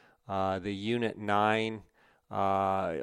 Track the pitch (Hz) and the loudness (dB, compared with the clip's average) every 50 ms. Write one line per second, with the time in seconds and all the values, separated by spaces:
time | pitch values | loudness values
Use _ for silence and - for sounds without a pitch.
0 | _ _ _ _ _ - 98 95 95 95 95 95 90 104 101 98 101 110 120 120 | _ _ _ _ _ -6 -2 -2 0 0 -2 -2 -4 -6 -6 -4 -2 -2 0 0
1 | 117 107 - - 107 104 101 101 104 107 110 110 110 113 110 107 - _ _ _ | 0 -2 -4 -4 -2 0 2 4 4 4 4 2 0 -2 -4 -8 -12 _ _ _
2 | _ _ _ _ _ - 104 98 98 98 98 98 98 98 95 95 92 87 82 73 | _ _ _ _ _ -6 -2 0 2 2 2 2 2 2 0 0 0 -2 -4 -4